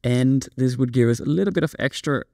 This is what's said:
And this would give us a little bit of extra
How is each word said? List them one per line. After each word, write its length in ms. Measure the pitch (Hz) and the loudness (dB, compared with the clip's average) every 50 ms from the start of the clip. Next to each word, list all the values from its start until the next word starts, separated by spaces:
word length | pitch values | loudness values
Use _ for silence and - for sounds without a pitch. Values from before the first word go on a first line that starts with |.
And 440 | - 123 123 123 127 131 135 135 - - _ | 0 0 2 2 4 4 2 2 0 -4 _
this 200 | - 131 127 123 | -2 0 0 0
would 160 | 123 135 123 | 0 -2 0
give 160 | 117 127 120 117 | 2 2 4 4
us 100 | 117 117 | 2 0
a 60 | - | 0
little 280 | 139 147 180 202 202 | -2 0 0 0 0
bit 120 | 190 190 165 | 0 0 -2
of 100 | 156 - - | -2 -2 -4
extra 460 | - 143 - - - 151 143 123 - _ | -4 -4 -4 -4 -4 -4 -4 -4 -4 _